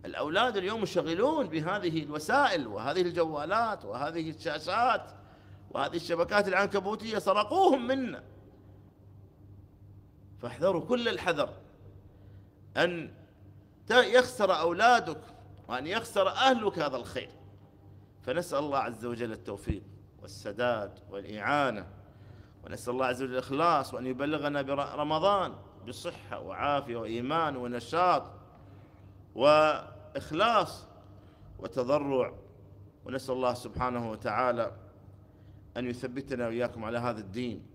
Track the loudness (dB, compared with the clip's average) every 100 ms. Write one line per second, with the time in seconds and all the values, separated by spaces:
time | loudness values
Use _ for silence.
0 | -10 -6 0 2 2 0 -2 -2 0 0
1 | 0 0 2 2 -2 -2 -2 -2 -2 -4
2 | -4 -8 0 2 4 2 -4 -4 -2 0
3 | 0 2 0 0 0 0 0 -4 -8 -4
4 | -4 -4 -6 -6 -6 -4 -2 2 2 2
5 | -2 -18 -20 -20 -20 -20 -8 -4 -2 -4
6 | -2 0 2 2 4 2 2 0 -2 -4
7 | -4 -2 2 4 4 6 6 6 2 -2
8 | -2 -8 -14 -20 -20 -20 -20 -20 -20 -20
9 | -20 -20 -20 -20 -20 -20 -20 -20 -20 -20
10 | -20 -20 -20 -12 -12 0 2 2 0 0
11 | 0 -2 -2 0 -2 -4 -20 -20 -20 -20
12 | -20 -20 -20 -20 -20 -20 -6 0 0 0
13 | -10 -16 -20 -20 -20 -20 -20 -20 4 6
14 | 8 6 4 2 2 4 2 6 8 8
15 | 4 -8 -12 -20 -20 -20 -6 -6 -2 -4
16 | 0 2 2 6 4 6 2 0 -2 -2
17 | -6 -8 -10 -18 -20 -20 -20 -20 -20 -20
18 | -20 -12 -4 -4 -2 -2 0 0 -2 -4
19 | -6 -4 -6 -6 -10 -8 -4 -4 -6 -20
20 | -20 -20 -18 -12 -10 -2 0 0 -4 -12
21 | -14 -12 -10 -6 -2 0 0 -2 -10 -18
22 | -20 -20 -20 -20 -20 -20 -14 -10 -6 -2
23 | 0 0 -4 -4 -4 0 2 2 0 -6
24 | -6 -4 -2 -2 -2 -2 -2 -2 -2 -4
25 | -2 2 4 2 0 -8 -18 -18 -14 -10
26 | -10 -10 -12 -10 -10 -4 0 0 -2 -6
27 | -4 -4 -2 0 0 -2 -6 -6 -2 2
28 | 4 4 0 -18 -20 -20 -20 -20 -20 -20
29 | -20 -20 -14 4 8 8 6 4 -6 -18
30 | -10 -10 -6 0 4 4 2 -6 -18 -20
31 | -20 -20 -20 -20 -20 -14 -6 -2 2 0
32 | 2 0 0 -4 -20 -20 -20 -20 -20 -18
33 | -10 -8 -4 0 0 0 -8 -4 -2 -2
34 | -4 -6 -2 0 2 0 -2 -6 -20 -20
35 | -20 -20 -20 -20 -20 -20 -12 -6 -6 -6
36 | -6 -8 -6 -4 -2 0 -2 -2 -6 -2
37 | -2 -4 -8 -6 -6 -8 -14